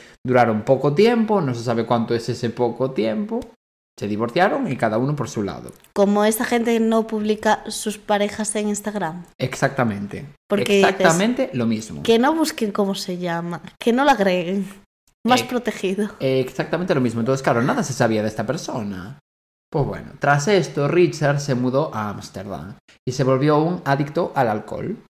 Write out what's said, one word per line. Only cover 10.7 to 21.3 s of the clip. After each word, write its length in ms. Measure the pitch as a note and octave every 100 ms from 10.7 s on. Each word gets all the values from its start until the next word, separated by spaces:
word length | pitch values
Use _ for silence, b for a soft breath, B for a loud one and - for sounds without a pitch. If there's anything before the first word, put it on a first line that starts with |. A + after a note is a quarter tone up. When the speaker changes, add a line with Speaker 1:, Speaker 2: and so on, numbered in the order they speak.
| G3+
Speaker 2:
dices, 120 | G3
Speaker 1:
Exactamente 640 | F#3+ F#3 E3 G#3+ B3 C4
lo 140 | C3 A2+
mismo. 340 | A2 - D3
Speaker 2:
que 160 | C#3+ A3+
no 160 | C4
busquen 380 | D#4+ D#4 - G#3+
cómo 240 | G3 G3 G3
se 240 | - F3+
llama, 420 | F3+ E3+ E3+ E3+ - -
que 140 | -
no 100 | A#3
la 100 | C#4+
agreguen. 520 | B3+ F#3+ F3+ E3+ G3 F#3+ - _ _ _ _
Más 180 | A3+ B3
Speaker 1:
Eh, 40 | A#3
Speaker 2:
protegido. 640 | B3 - - F#3+ F#3+ G3+ -
Speaker 1:
exactamente 760 | C3+ C3 C3 - D#3+ D#3+ F3+ D#3
lo 60 |
mismo. 180 | B2 A2+
Entonces, 240 | A#2 C3+
claro, 180 | - A#2+
nada 220 | B2+ B3
se 100 | G3
sabía 300 | C3 A#2+ A2
de 60 | G#2+
esta 180 | A2 G#2+
persona. 720 | D3+ - G3 G2+ F#2 F#2 C#3+ _ _ _ _ _
Pues 140 | D#3 A#2+
bueno, 240 | F2+ A#1+ -
tras 300 | C#3 C#3+ C#3+
esto, 400 | G3+ D3+ - C#3+
Richard 520 | E3+ E3+ - D3+